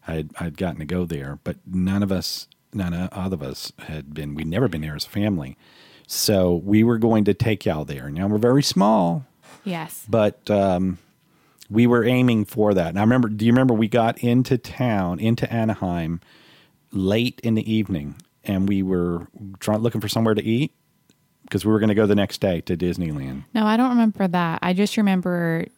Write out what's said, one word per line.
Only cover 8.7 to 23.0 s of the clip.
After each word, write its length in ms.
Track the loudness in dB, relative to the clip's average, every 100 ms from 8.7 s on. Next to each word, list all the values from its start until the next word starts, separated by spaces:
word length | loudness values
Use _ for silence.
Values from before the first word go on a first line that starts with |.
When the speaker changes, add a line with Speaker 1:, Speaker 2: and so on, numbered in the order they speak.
| 2 2 4 2 -2 -6 _ -20 -14
Speaker 2:
Yes. 420 | -8 -8 -10 -14 -2
Speaker 1:
But, 420 | 2 2 0 -2
um, 480 | 2 2 2 -2 -4 _ _ _ _ _ _ -4
we 180 | 2 4
were 160 | 4 4
aiming 400 | 2 2 2 -2
for 280 | 0 2 2
that. 140 | 0
And 80 | 2
I 20 |
remember, 260 | 2 4 2
do 160 | 0 4
you 60 |
remember 220 | 4 4
we 140 | 2 2
got 320 | 2 2 0
into 380 | 0 2 2 -2
town, 600 | -2 -4 -2 0 -2 -2
into 320 | -2 -2 -2
Anaheim, 680 | -2 -2 -2 -4 -4 -4 -6 _ -20 -20 -20 _ _ _
late 480 | -4 0 2 0 -4
in 120 | -2 -2
the 160 | 0
evening, 440 | -2 -2 -4 -6 -14 -20 _
and 240 | -4 -2 0
we 140 | 0
were 440 | 0 0 0 -4 -8 -18 -18 -8
try-, 180 | -2 0
looking 240 | 0 -2
for 60 | -2
somewhere 280 | 0 2 2
to 80 |
eat 280 | 2 0 -2 _ _ _ _ _ _ _ -6
'cause 160 | -2 2
we 60 |
were 80 | 2
gonna 160 | 4 4
go 100 | 4
the 100 | 4
next 260 | 2 0
day 200 | 0 0
to 160 | -2 -2
Disneyland. 680 | -2 -2